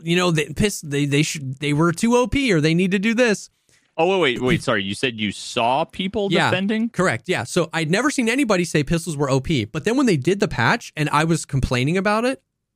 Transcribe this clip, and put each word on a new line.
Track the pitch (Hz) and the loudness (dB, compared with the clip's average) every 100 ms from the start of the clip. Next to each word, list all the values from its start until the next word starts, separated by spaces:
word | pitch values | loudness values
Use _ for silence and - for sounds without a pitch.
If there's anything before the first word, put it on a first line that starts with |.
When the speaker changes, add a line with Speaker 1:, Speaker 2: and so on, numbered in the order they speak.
| 165 | 0
Speaker 1:
you | 175 | 2
know, | 180 | 2
they, | 160 147 | 2 -2
pis-, | 139 208 - | 0 0 0
they, | 151 143 143 | -6 -2 0
they | 143 | 2
should, | 156 160 131 131 | 0 -4 -8 -6
they | 147 | -2
were | 147 170 | 2 2
too | 165 233 240 | 2 2 2
O | 247 | 2
P | 285 262 | 0 2
or | 165 | 2
they | 151 | 2
need | 170 190 | 2 2
to | 202 | 0
do | 220 | 0
this." | 226 247 196 - _ _ _ _ - | 2 2 2 -4 _ _ _ _ 0
Speaker 2:
Oh, | 175 | 2
wait, | 190 147 117 | 4 2 2
wait, | 127 | 0
wait. | 113 | 0
Sorry. | - 110 | 0 -2
You | 98 101 | -2 -4
said | 131 113 | -4 -2
you | 104 | -4
saw | - - 123 117 135 | -4 -6 -2 0 0
people | 165 - 190 214 202 | -2 -6 -6 -4 -2
Speaker 1:
Yeah, | 170 143 | 2 2
Speaker 2:
defending? | 185 196 220 226 | 0 0 -2 -2
Speaker 1:
correct. | - 180 113 - | 0 -2 -2 -4
Yeah. | 156 | -4
So | 107 180 156 | -2 -2 -2
I'd | 165 156 | -2 -2
never | 190 285 | 0 0
seen | - 226 | 0 -2
anybody | 254 247 185 | 0 0 0
say | 170 160 | 0 0
pistols | 135 170 170 143 | 0 -2 -4 -4
were | 139 | 0
O | 135 | 0
P, | 131 147 101 | 0 -2 -2
but | 156 | -4
then | 208 254 | -2 2
when | 247 | 2
they | 156 | 2
did | 143 196 | 2 0
the | 160 | 0
patch | - 120 226 - - | 0 0 0 -4 -4
and | 147 | 0
I | 143 165 | 0 2
was | 156 | 0
complaining | - 131 - 123 131 185 | -2 -2 0 0 0 0
about | 196 214 | 0 0
it, | 247 269 _ _ _ | 0 -4 _ _ _